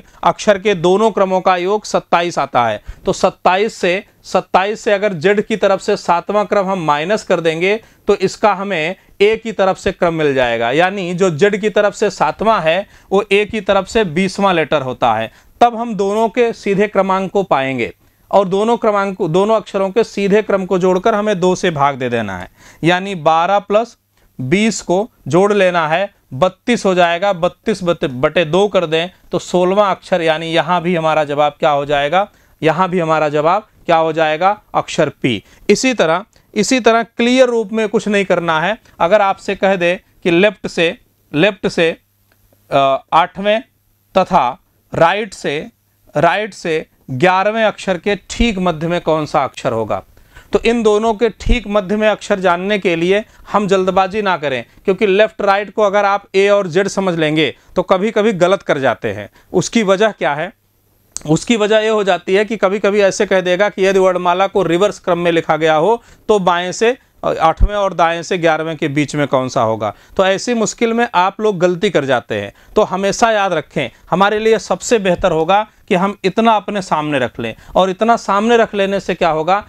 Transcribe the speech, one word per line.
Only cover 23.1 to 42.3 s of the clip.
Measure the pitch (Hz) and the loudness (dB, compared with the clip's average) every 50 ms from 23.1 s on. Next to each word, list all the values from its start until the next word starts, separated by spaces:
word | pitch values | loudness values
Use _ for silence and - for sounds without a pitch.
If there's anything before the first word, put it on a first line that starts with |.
| 196 | -6
बारह | 170 147 160 160 165 170 185 202 202 | -2 0 2 2 2 2 2 0 0
प्लस | 196 - 202 214 240 233 - _ _ _ _ _ _ _ _ - | 0 0 0 0 0 -2 -8 _ _ _ _ _ _ _ _ -8
बीस | 131 127 170 202 220 226 - - | -4 0 0 2 2 0 -2 -4
को | - - 175 190 226 - _ _ - | -4 -2 -2 -2 -2 -4 _ _ -6
जोड़ | 135 143 175 202 208 208 | 0 2 2 2 2 2
लेना | 202 185 180 175 175 160 | 2 2 2 2 0 0
है, | 151 160 180 202 196 _ _ _ - 131 | 0 0 -2 -2 -4 _ _ _ -10 -4
बत्तीस | 127 180 185 - _ - - 240 - - | -2 -2 -2 -2 _ -4 -2 -2 0 0
हो | 190 180 | 0 2
जाएगा। | 180 175 170 170 175 190 202 190 | 2 2 2 0 0 -2 -2 -2
बत्तीस | 165 175 170 - _ - 226 208 196 185 | 0 -2 -4 -4 _ -4 -4 -4 -2 -2
बट-, | 175 170 - 180 | -2 -2 -2 -4
बटे | 147 127 123 143 151 151 185 170 | -6 -4 -2 -2 -2 0 0 -2
दो | 151 160 190 208 | 0 2 0 0
कर | 208 196 190 170 | 2 0 -2 -2
दें | 156 160 160 170 190 - _ _ - | 0 -2 -2 -2 -4 -10 _ _ -8
तो | - 170 | -6 -6
सोलहवाँ | - - - 175 180 180 196 208 208 190 | -4 -2 0 0 2 2 2 2 2 2
अक्षर, | 175 - - - 190 175 | 0 -4 -4 -4 -2 0
यानी | 160 160 156 160 165 | 0 0 0 -2 -2
यहाँ | 165 160 165 143 160 180 175 | -2 -2 0 0 0 -2 -2
भी | 165 175 185 | 0 -2 -2
हमारा | 165 160 160 151 156 151 | 0 0 0 0 0 0
जवाब | 143 143 147 147 147 147 - | -2 0 0 0 0 0 0
क्या | 170 156 | 0 0
हो | 147 143 143 | 2 0 0
जाएगा, | 139 147 143 143 147 165 185 208 - _ _ _ _ _ - | 0 -2 0 0 0 0 0 -2 -2 _ _ _ _ _ -2
यहाँ | 143 156 151 170 185 180 | 0 0 2 2 0 0
भी | 180 185 | 0 -2
हमारा | 165 160 160 156 156 151 | 0 0 0 0 0 0
जवाब | 143 151 147 165 185 214 220 _ _ _ - | 0 0 2 2 0 0 -2 _ _ _ -2
क्या | - 170 | 0 2
हो | 160 160 160 156 | 2 2 0 0
जाएगा, | 160 160 156 156 156 180 196 208 - _ _ - | 0 0 0 0 0 0 0 0 -2 _ _ -4
अक्षर | 160 - - - - 156 139 | -4 -4 -4 -2 -2 -2 -2
पी। | - _ - 135 113 92 - _ _ - - - | -2 _ -4 -4 -4 -4 -8 _ _ -6 0 0
इसी | 208 - - 262 247 | 0 2 2 0 0
तरह, | 202 180 160 160 185 214 _ _ _ _ _ - | 0 0 0 0 -2 -4 _ _ _ _ _ -4
इसी | 214 190 - 254 254 | -2 0 0 0 2
तरह | 214 240 226 233 226 | 4 4 2 2 0
क्लियर | - _ - 233 240 254 262 262 | -4 _ -2 0 2 4 4 4
रूप | 247 240 226 220 196 | 2 2 -2 -4 -2
में | 220 220 220 202 | -4 -4 -2 -2
कुछ | - 208 - | -2 -2 -2
नहीं | 208 214 202 196 | 0 0 0 0
करना | - 180 160 170 170 160 156 | 0 0 0 0 0 0 0
है। | 165 196 220 - _ _ _ - | 0 -2 -4 -6 _ _ _ -2
अगर | 170 170 208 214 | 0 2 4 4
आपसे | 196 196 190 - - - 196 | 2 2 -2 -4 -4 -8 -4
कह | - 202 190 196 | 0 0 0 0
दे | 180 175 170 180 208 _ _ _ _ - | 2 0 0 -2 -2 _ _ _ _ -2
कि | 185 | 0
लेफ्ट | 170 170 202 214 190 - - | 2 4 2 2 0 -2 -12
से, | 196 - 196 165 170 220 - _ _ _ _ _ _ - | -8 -2 0 0 -2 -2 -6 _ _ _ _ _ _ -2
लेफ्ट | 143 175 214 202 - - | 0 0 0 0 -2 -6
से, | 190 - 180 165 160 180 - _ _ _ _ _ _ | -4 0 0 0 0 -2 -4 _ _ _ _ _ _